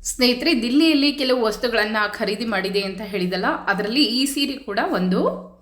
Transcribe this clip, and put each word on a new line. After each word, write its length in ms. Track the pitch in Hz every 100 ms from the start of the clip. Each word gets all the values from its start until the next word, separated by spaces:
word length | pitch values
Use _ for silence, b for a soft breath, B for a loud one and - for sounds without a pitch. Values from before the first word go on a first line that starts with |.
ಸ್ನೇಹಿತರೆ, 580 | - - 247 247 311 285
ದಿಲ್ಲಿಯಲ್ಲಿ 500 | 233 262 330 302 285
ಕೆಲವು 300 | 285 262 254
ವಸ್ತುಗಳನ್ನ 540 | 220 208 247 220 214 220 208 -
ಖರೀದಿ 260 | 202 208
ಮಾಡಿದೆ 360 | 226 202 190 202
ಅಂತ 200 | 196 185
ಹೇಳಿದಲ್ಲ, 460 | 214 196 180 180 226
ಅದರಲ್ಲಿ 580 | 311 - 190 202 247
ಈ 220 | 254 240 277
ಸೀರೆ 260 | - 277
ಕೂಡ 260 | 262 - 202 339
ಒಂದು. 640 | 247 185 190 392 - - -